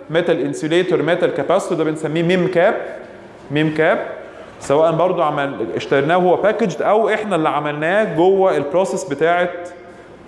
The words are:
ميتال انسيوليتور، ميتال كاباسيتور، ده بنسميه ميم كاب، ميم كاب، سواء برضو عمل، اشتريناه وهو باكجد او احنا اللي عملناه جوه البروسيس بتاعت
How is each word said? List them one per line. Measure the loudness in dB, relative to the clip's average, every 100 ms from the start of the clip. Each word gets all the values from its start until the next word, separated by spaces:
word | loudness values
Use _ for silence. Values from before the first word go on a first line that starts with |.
| -4
ميتال | -2 0 0
انسيوليتور، | -2 -4 0 0 2 0
ميتال | 0 0 0
كاباسيتور، | -2 0 0 0 -2
ده |
بنسميه | -2 -2 -4 -2
ميم | 2 2 2
كاب، | 2 2 0 -6 -12 -16 -18 -20 -20 -4
ميم | 0 0
كاب، | 2 2 2 -4 -12 -16 -18 -20 -16
سواء | 0 2 4
برضو | 2 0 2
عمل، | 0 0 -4 -4 -6 -6
اشتريناه | 0 2 4 4
وهو | 4 4
باكجد | 2 2 -2 0
او | 2 2 2
احنا | 0 -2 0
اللي | 0
عملناه | 0 -4 -2 0 0 0 2
جوه | 4 4 2 2
البروسيس | 0 0 0 -4
بتاعت | -6 -2 0 2 0 -4 -12 -16 -20 -20 -20 -20